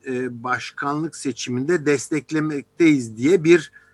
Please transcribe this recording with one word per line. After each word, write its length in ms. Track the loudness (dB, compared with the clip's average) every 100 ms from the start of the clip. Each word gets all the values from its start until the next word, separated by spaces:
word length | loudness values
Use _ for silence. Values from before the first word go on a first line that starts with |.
| -6
e, 380 | -6 -6 -6
başkanlık 720 | -6 -6 -6 -8 -4 -4 -4 -6
seçiminde 720 | -8 -6 -4 -4 0 0 0
desteklemekteyiz 1300 | 0 0 -6 -2 -4 -2 -4 -6 2 4 4 0 -2
diye 280 | 2 4
bir 280 | 6 4 4 -18 _